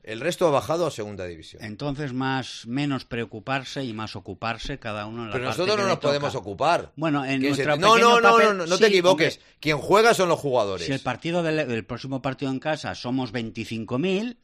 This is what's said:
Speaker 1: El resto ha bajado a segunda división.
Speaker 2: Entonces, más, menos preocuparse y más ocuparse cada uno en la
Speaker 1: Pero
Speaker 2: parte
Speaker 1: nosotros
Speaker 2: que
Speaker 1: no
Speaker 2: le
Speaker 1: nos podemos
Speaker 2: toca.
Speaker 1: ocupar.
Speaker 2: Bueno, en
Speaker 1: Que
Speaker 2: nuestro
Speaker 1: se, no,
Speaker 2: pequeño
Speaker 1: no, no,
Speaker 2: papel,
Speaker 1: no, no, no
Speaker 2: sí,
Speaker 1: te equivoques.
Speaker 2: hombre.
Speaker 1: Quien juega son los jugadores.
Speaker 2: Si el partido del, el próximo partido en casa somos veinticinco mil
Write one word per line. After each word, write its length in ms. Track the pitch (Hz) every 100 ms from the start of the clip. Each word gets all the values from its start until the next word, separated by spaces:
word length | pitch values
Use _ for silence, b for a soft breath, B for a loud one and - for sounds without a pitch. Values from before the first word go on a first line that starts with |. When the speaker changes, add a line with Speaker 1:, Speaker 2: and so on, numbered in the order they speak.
Speaker 1:
El 160 | - 113
resto 260 | 147 170 170
ha 40 |
bajado 360 | 135 104 170 160
a 40 |
segunda 340 | - 104 101 90
división. 380 | 82 - -
Speaker 2:
Entonces, 480 | 107 107 147 139 147
más, 540 | 127 131 131 117 - 117
menos 380 | 127 143 131 -
preocuparse 760 | 117 113 113 101 135 127 143
y 80 | 135
más 220 | 107 110 104
ocuparse 640 | 92 92 110 117 - 139
cada 280 | 113 104 104
uno 160 | 113
en 60 | 113
la 20 |
Speaker 1:
Pero 120 | 127 127
Speaker 2:
parte 120 | -
Speaker 1:
nosotros 140 | 185 208
Speaker 2:
que 60 |
Speaker 1:
no 60 | 196
Speaker 2:
le 60 |
Speaker 1:
nos 60 | 170
podemos 300 | 143 143 143
Speaker 2:
toca. 100 | 131
Speaker 1:
ocupar. 500 | 101 98 143 165 82 -
Speaker 2:
Bueno, 280 | 160 143
en 160 | 135 135
Speaker 1:
Que 80 | 139
Speaker 2:
nuestro 260 | 139 139
Speaker 1:
se, 60 | 147
no, 120 | 196
Speaker 2:
pequeño 140 | 226 233
Speaker 1:
no, 120 | 240
no, 100 | 202
Speaker 2:
papel, 140 | 226 214
Speaker 1:
no, 40 |
no, 120 | 196 165
no 100 | 180
Speaker 2:
sí, 40 |
Speaker 1:
te 40 | 214
equivoques. 480 | 196 175 165 147 -
Speaker 2:
hombre. 120 | _ _
Speaker 1:
Quien 180 | 147 147
juega 340 | 127 196 226
son 140 | 208 180
los 100 | 147
jugadores. 480 | 143 123 101 95 85
Speaker 2:
Si 60 |
el 80 | 135
partido 420 | 131 117 165 175
del, 160 | 165 156
el 260 | 135 113 101
próximo 340 | 120 135 131
partido 300 | 135 123 135
en 60 | 131
casa 340 | 151 151 120
somos 380 | 92 123 131 123
veinticinco 680 | 120 113 104 107 113 107 123
mil 400 | 180 190 240 240